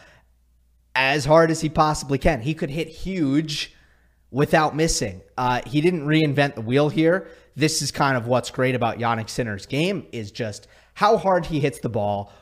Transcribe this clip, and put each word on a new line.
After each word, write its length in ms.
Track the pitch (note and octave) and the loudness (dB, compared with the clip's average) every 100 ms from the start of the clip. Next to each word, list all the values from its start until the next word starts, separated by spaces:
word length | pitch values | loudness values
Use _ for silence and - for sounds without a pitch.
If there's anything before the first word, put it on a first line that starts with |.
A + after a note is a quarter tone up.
| - - _ _ _ _ _ _ _ C3 | -20 -20 _ _ _ _ _ _ _ 0
as 300 | C3+ D3 C3+ | 2 2 4
hard 240 | D#3+ E3 | 6 6
as 100 | D#3+ | 4
he 80 | D#3 | 0
possibly 480 | D#3+ D#3 D3+ C3+ C#3 | 2 2 2 -2 0
can. 240 | F3+ C#3+ | 2 0
He 140 | A2+ | -2
could 160 | D3+ D#3+ | -4 -4
hit 180 | D3+ D#3 | -6 -8
huge 840 | - E3+ F#3+ C#3+ C#3+ D#3 D3 - _ _ _ _ _ _ | -8 -6 -2 0 2 0 -4 -8 _ _ _ _ _ _
without 440 | A#2+ D3 E3 D#3 | -2 2 2 2
missing. 460 | C#3+ D#3+ - A#2 F#2 - - | 0 0 0 -4 -8 -12 -4
Uh, 240 | B2+ B2 A#2 | -2 -2 -2
he 160 | C#3+ | 0
didn't 240 | E3 F3+ C#3+ | 2 0 2
reinvent 480 | D#3 D#3 C#3 C#3+ | 2 2 2 0
the 80 | B2 | -2
wheel 260 | A2 C3 D3 | 0 2 2
here. 400 | D#3 D#3+ F#3 F#3+ - _ | 2 2 2 -2 -20 _
This 280 | - D3+ - | -2 0 0
is 80 | C#3 | -4
kind 260 | - C#3+ C3 | 0 0 0
of 100 | A#2 | 0
what's 240 | B2 - | 0 -2
great 240 | - B2+ | -2 0
about 240 | B2+ A#2 G2+ | 0 -2 -2
Jannik 300 | A#2 A#2 A2 | -2 -2 -4
Sinner's 380 | - A#2+ G2 - | -6 -6 -6 -6
game, 400 | C3 F3 F#3+ - | -2 -2 -2 -8
is 200 | A#2 G2+ | -10 -10
just 360 | - A2+ G#2 - _ _ | -8 -8 -8 -16 _ _
how 240 | - G#3 A3 | 0 2 2
hard 260 | F#3+ F3+ | 2 0
he 160 | E3+ D#3 | 0 -2
hits 200 | C#3 C#3 | -2 -2
the 100 | B2 | -6
ball 420 | A2 G2+ G2+ G2+ - | -2 -2 -2 -6 -16